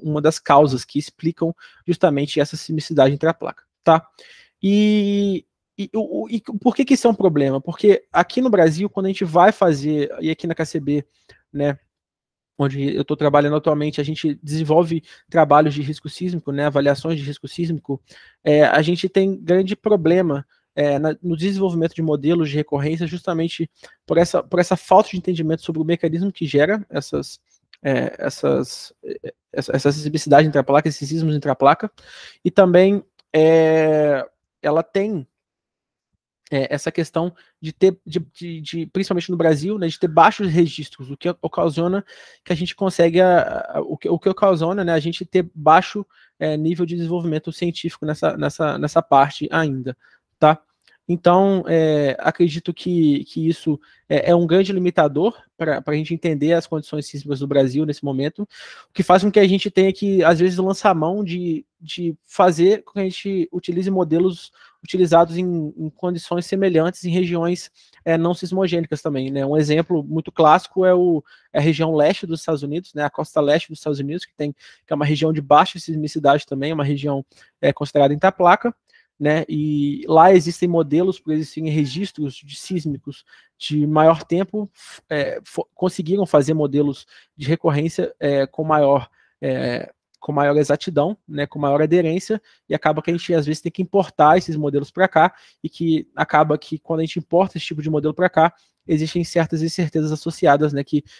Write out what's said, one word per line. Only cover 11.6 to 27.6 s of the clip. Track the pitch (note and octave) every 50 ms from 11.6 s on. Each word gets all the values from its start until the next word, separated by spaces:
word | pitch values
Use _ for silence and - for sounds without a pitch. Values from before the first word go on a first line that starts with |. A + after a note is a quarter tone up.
| C#3+ C#3+ C#3 - _ _ _ _ _ _ _ _ _ _ _ _ _ _ _
onde | - C#3+ C#3 C3+ C#3 C#3 C#3 -
eu | - C#3+
tô | - D3+
trabalhando | - D3+ C#3+ C#3+ D3 C#3+ D3 D3
atualmente, | D3+ - D#3+ D3+ D3 D3+ D3+ D3 -
a | C#3+
gente | C#3+ D#3 - - D#3 C#3+ -
desenvolve | - D3 D3+ D#3+ D#3+ D3 D#3 E3 F3 D#3 F#3 D#3+ - _ - _ _ _
trabalhos | - E3 D#3 C#3+ D3 D3+ D#3 D3+ C#3+
de | D3
risco | C#3+ C#3 D3+ - -
sísmico, | D3 - - F3 F3+ F3 E3 - C#3+ C#3
né, | C#3+ D3
avaliações | D3 C#3 C#3+ C#3 C#3+ C#3+ - - D#3+ E3 D3
de | C#3
risco | C#3+ C#3+ - - C#3
sísmico, | - - E3+ E3 E3 D3 - - C3+ - _ _ - - - _ _ _ -
é, | D3+ D3 D3+ D3+
a | - - D3+
gente | D#3 D#3+ F3+ E3+ - F#3
tem | - G3 F#3+ G3 F#3+
grande | F#3+ E3 D#3+ F3+ F#3+ G3 F#3 G#3
problema, | - - G#3+ G#3+ F#3+ D#3 D#3+ E3+ F#3 F#3 D#3+ C#3+ C#3 C#3 _ _ _ _ _ -
é, | D3+ D3 D3 C#3+
na, | C#3 D3+ D#3 D3+ -
no | - F3+ E3
desenvolvimento | D#3 E3+ G3+ G3 F#3+ G3 F#3 E3+ E3 D#3+ E3 -
de | -
modelos | D#3+ D#3 D3+ C#3+ C3+ D#3 F3 F3 D#3+ C#3+
de | C#3
recorrência | D3+ D3 - D3 C#3+ C#3 D3+ D#3+ E3 F3
justamente | D#3 F3 F3 - F#3+ E3+ D#3+ E3 E3+ - - E3+ - _ _ _ - _ _ _
por | - D#3+
essa, | E3 F3 - - -
por | - - -
essa | F3 F3 - F#3+
falta | - - - F#3+ G3 G#3+ -
de | -
entendimento | F3+ - F#3+ F3+ E3 D#3 D#3 D#3+ D#3 -
sobre | - D#3+ D#3+
o | D#3+
mecanismo | D#3 E3+ - - D#3+ D#3+ E3+ F#3+ G3+
que | - - E3+
gera | C#3+ C#3+ C#3+ D3 F3 G#3 G#3+ G3 -
essas, | - D3 C#3 - - D3 C#3 - - _ _ _ _ _